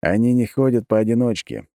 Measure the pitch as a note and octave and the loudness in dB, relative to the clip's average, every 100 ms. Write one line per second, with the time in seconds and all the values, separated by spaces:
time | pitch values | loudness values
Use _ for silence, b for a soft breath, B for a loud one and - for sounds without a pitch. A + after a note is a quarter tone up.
0 | E2 G2+ A#2+ B2 A2+ - C3+ A#2+ - A2 | -2 0 2 2 0 0 0 0 0 0
1 | A2 A#2 B2 G2+ - A1+ - | 2 0 0 -4 -8 -14 -14